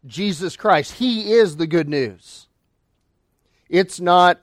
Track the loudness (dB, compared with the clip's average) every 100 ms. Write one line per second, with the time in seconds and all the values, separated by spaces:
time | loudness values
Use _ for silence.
0 | -16 -6 -6 -4 -8 -4 0 2 0 -4
1 | -4 -4 0 2 2 0 -2 -2 -2 -4
2 | -4 -8 _ -20 _ _ _ _ _ _
3 | _ _ _ _ _ _ -4 -2 -2 -4
4 | 0 4 4 2